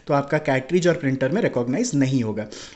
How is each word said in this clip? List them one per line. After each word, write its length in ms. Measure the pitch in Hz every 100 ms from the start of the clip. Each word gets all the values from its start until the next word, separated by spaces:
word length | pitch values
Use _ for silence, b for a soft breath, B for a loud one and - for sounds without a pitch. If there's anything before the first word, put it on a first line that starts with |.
| -
तो 80 |
आपका 240 | 143 - 151
कैट्रिज 480 | 147 131 127 180 170
और 60 | 156
प्रिंटर 360 | 135 131 131
में 80 | 196
रिकॉग्नाइज 480 | 151 123 120 135 247
नहीं 280 | 143 131 135
होगा। 240 | 110 104 107 B B